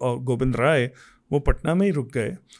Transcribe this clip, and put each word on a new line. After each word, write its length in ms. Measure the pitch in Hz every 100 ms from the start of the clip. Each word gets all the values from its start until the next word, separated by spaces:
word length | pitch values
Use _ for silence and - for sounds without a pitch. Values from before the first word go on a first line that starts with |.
और 180 | 127 123
गोविंद 360 | 127 120 131 117
राय 360 | 131 151 123 - - _ -
वो 80 | 147
पटना 360 | - 127 156 180
में 120 | 202
ही 40 |
रुक 200 | 151 117
गए 260 | 127 110 185 _